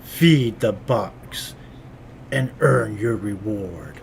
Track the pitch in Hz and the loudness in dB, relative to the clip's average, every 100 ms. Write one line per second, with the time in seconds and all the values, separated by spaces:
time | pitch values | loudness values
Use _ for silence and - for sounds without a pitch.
0 | - - 170 156 120 107 113 104 - 120 | -14 4 8 8 4 0 0 -2 0 0
1 | 98 - - - - - - - - - | 0 -8 -14 -12 -12 -14 -18 -20 -20 -20
2 | - - - 135 131 - 143 131 113 104 | -20 -20 -6 -2 -2 2 4 4 0 -2
3 | 113 113 101 101 98 104 95 85 78 - | -2 -2 -4 -6 -6 -6 -6 -10 -14 -18